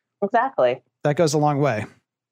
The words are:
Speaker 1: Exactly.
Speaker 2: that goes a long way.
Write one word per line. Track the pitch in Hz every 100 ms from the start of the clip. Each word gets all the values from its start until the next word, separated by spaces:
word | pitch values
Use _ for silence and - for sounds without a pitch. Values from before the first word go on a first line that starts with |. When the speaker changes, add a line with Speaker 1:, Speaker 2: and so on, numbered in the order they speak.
| _ -
Speaker 1:
Exactly. | 202 233 262 - 127 131 _ _
Speaker 2:
that | 147 147
goes | 165
a | 151
long | 147 139
way. | 143 107 107 - _ _ _